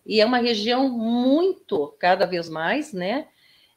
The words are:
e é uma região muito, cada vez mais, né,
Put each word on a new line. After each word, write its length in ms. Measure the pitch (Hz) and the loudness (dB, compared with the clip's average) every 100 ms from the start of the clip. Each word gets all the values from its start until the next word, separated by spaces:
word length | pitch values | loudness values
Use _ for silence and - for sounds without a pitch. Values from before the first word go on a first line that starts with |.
e 160 | - 208 | -2 2
é 60 | 214 | 4
uma 120 | 247 | 4
região 500 | 240 220 208 247 269 | 0 0 0 0 0
muito, 1080 | 240 220 240 254 285 381 359 - 196 143 - | -2 -2 0 2 2 2 -2 -4 -4 -4 -2
cada 280 | 180 185 180 | 2 2 2
vez 220 | 175 165 | -2 -6
mais, 440 | 160 165 247 294 | -4 -2 -2 -4
né, 360 | 190 180 262 320 _ _ _ _ | -6 -4 -4 -8 _ _ _ _